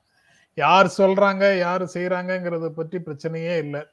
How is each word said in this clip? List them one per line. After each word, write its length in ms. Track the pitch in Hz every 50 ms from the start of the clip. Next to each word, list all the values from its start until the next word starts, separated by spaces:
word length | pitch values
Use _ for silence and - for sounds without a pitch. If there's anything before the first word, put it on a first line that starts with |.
| _ _ _ _ _ _ _ _ _ _ _
யார் 380 | - 139 147 175 190 196 180 - -
சொல்றாங்க, 600 | 196 190 190 190 202 196 196 190 196 202 196 185
யார் 240 | 175 175 180 185
செய்றாங்கங்கிறத 880 | 185 170 - 180 180 180 185 180 180 180 185 185 180 175 170 165 165 160
பற்றி 280 | 151 165 160 156 185 180
பிரச்சனையே 600 | 160 156 151 143 - 165 165 165 165 165 175 165
இல்ல. 300 | 151 147 143 143 151 -